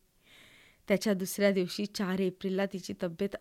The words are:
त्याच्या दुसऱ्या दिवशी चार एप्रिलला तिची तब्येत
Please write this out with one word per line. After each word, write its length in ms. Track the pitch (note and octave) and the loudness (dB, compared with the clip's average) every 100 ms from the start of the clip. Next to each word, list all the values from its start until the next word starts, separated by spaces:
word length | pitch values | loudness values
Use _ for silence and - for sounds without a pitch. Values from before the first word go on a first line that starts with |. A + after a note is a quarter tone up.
| _ _ _ - - - - _ - | _ _ _ -20 -20 -20 -20 _ 0
त्याच्या 260 | F#3+ A3 | 2 2
दुसऱ्या 380 | F#3+ F#3 - G3+ | 0 0 2 4
दिवशी 340 | G3 F3+ - G#3 | 4 0 -2 -4
चार 340 | - F#3+ F#3 | -2 -2 0
एप्रिलला 460 | F#3+ F#3 G3 F#3+ G3 | 0 0 -2 0 -2
तिची 280 | F#3+ - G3 | -4 -8 -6
तब्येत 320 | F3+ E3 G3 - | -6 -4 -4 -4